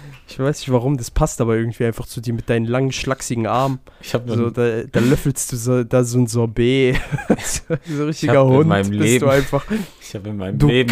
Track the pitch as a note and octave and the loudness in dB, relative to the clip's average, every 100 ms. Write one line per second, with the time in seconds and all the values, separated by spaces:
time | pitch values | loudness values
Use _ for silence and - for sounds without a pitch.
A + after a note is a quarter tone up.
0 | C#3+ - - - C3+ D3+ - B2+ B2+ C#3 | -20 -20 -18 -4 -4 -4 0 0 0 -2
1 | A#2 - D#3 - A#2 A2+ A2+ G#2+ A#2 - | -2 0 0 0 0 0 -2 -2 -4 -4
2 | - - A#2 A2+ - A#2 A2+ B2+ C3+ B2+ | -10 -8 -6 -6 -2 -2 0 -2 -2 -4
3 | C3 C3 - A#2 A2 A#2 C3+ C3 - - | -6 -6 -4 -4 -2 0 -2 -4 -10 -20
4 | - B2 A#2+ A2 A#2 A2 A#2+ A2+ A#2+ A#2+ | -6 -6 -2 -2 -2 0 0 -2 -2 0
5 | A#2 D#3 D3 - - B2 A#2 B2+ A#2 B2+ | 2 2 0 -4 -6 -4 0 0 2 2
6 | A#2+ B2 A#2+ A#2 A#2 A2 A#2+ C3+ B2+ B2 | 2 2 0 0 -2 0 2 4 2 2
7 | - D3 - - - - - D3+ E3+ D3 | -2 -6 -2 -2 -2 -8 -6 -6 -6 -6
8 | D3+ D#3+ D3+ C#3 C3+ C3 D#3+ G2+ G2 G#2 | -4 -2 2 4 6 6 6 4 2 0
9 | G#2+ B2 C#3 C#3 C3+ C#3 - A3 F3+ - | 2 4 4 2 2 -2 -2 -4 -6 -14
10 | - G#2+ G2+ G#2 F#2+ C3+ C#3+ B2 A#2+ | -14 -12 -10 -8 -6 2 4 4 2